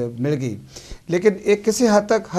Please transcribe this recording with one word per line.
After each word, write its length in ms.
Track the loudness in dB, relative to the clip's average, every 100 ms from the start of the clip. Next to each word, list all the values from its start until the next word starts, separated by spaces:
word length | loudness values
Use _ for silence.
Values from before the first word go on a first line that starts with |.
| -4 -4
ਮਿਲ 160 | -2 -2
ਗਈ। 220 | -4 -8 -12 -20 -18 -16 -4
ਲੇਕਿਨ 260 | 0 2 2 0
ਇਹ 120 | 0
ਕਿਸੇ 300 | 0 0 4
ਹੱਦ 200 | 4 4
ਤੱਕ 180 | 0 0